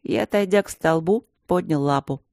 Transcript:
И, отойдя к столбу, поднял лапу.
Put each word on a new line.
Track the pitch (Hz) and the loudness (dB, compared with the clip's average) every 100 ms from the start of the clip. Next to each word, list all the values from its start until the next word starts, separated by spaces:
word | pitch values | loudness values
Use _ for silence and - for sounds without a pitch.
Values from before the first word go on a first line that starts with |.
И, | - 208 | -4 -4
отойдя | 214 202 196 202 | 0 -2 2 0
к | 196 | 0
столбу, | - 165 165 165 220 _ _ - | -2 0 0 0 -2 _ _ -2
поднял | 180 180 151 | -2 0 -2
лапу. | 143 143 - 139 _ | 0 -2 -2 -10 _